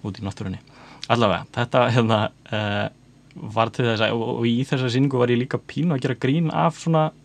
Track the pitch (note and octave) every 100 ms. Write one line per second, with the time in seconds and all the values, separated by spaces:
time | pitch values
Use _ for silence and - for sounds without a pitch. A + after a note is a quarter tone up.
0 | A2 F#2 G2+ - G2+ F#2 - - - -
1 | - A#2 G#2+ E2+ - - A#2+ C3+ A#2+ B2
2 | A2+ G#2+ A2 - - A2 G#2 G2+ G#2+ -
3 | - - - - A2 G#2 A2+ - A#2+ A2
4 | A2 A#2 A2+ A#2+ A#2 A#2 C3+ C#3 B2+ B2
5 | C#3 C3 A#2+ A#2+ B2 A#2 - - E3+ C#3
6 | C3 A#2+ B2+ D#3 D#3+ D#3+ D#3+ - E3 D#3+
7 | D#3 -